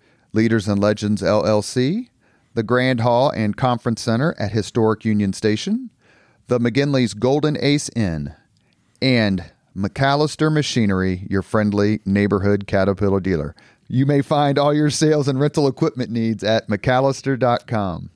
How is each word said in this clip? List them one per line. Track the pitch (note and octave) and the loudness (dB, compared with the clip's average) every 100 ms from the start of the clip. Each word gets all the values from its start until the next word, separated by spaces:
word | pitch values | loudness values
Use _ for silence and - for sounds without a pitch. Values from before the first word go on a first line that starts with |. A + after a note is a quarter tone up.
| _ _ _ | _ _ _
Leaders | A2 A2+ A2+ G2 | 0 2 2 2
and | G2+ | 2
Legends | G2+ G#2+ G#2+ G#2 | 2 0 -2 0
L | F2+ G#2 G2+ | 2 2 2
L | G#2+ | 0
C, | - B2+ B2+ G#3+ B3+ _ _ _ _ A#2 | 0 -2 -2 -2 -6 _ _ _ _ -6
the | |
Grand | G#2+ B2 B2+ B2 | 0 0 2 0
Hall | A#2+ A#2+ C#3 | 2 2 2
and | - G#2+ - | 0 -4 -2
Conference | C3 A#2+ B2 A2 | -2 0 -2 -4
Center | - A2+ D#3+ - | -2 0 -2 -2
at | G#2 | -4
Historic | A2 - A#2+ A2 G#2+ A2 | -4 -2 0 0 0 0
Union | G#2 G2 | 0 0
Station, | - G#2+ G#2+ F#3+ A#3 B3 - _ _ _ _ - | 0 -2 -2 -2 -4 -6 -16 _ _ _ _ -2
the | B2 | 0
McGinley's | A#2+ C3 C#3+ C3+ A#2+ | 0 0 2 2 0
Golden | G#2 B2 D3 D3+ D3+ | 0 0 2 0 0
Ace | C#3 C#3+ - A#2 | 0 0 -2 -2
Inn, | G2 D#2 C#2+ - _ _ _ _ _ _ | -2 -4 -8 -12 _ _ _ _ _ _
and | C3 A#2+ G#2 F#2 D#2+ _ _ F#2 | 0 2 2 0 -6 _ _ -8
McAllister | G2 - C3+ C#3+ D3+ - D#3 | -6 -2 0 2 0 0 0
Machinery, | D3+ C#3+ B2 G#2 F#2 F#2 F#2 G2 | 0 0 0 0 0 -2 -4 -4
your | G2 | -4
friendly | - A2 G#2 G2+ G#2 G#2+ | -2 0 0 2 2 0
neighborhood | F#2+ G2 G2+ G2 G2+ G2+ G2 | 0 2 2 2 2 0 0
Caterpillar | G2+ F#2+ F#2+ G2+ G2 | 0 0 0 0 0
dealer. | F#2 E2 D2 - - _ - | 0 -2 -4 -10 -20 _ -4
You | B2 C#3 | 0 2
may | C#3+ | 0
find | - D3 C#3+ C#3 | 0 0 2 2
all | D3 | 2
your | D3 D3+ | 2 0
sales | - D#3 D3+ C#3 | 2 2 2 2
and | C3 | 0
rental | D3 D#3+ C#3+ | 0 2 0
equipment | - D#3+ C3 A#2 | 0 -2 -2 -4
needs | A#2 A2+ G#2 | -2 -2 -2
at | G2+ A2+ - | 0 0 0
mcallister | G#2 C3+ B2+ C3+ C3 C3+ B2+ | -2 0 2 0 0 -4 0
dot | B2 A#2+ - | 0 0 -2
com. | A2+ G2 E2+ F2+ | -4 -4 -6 -12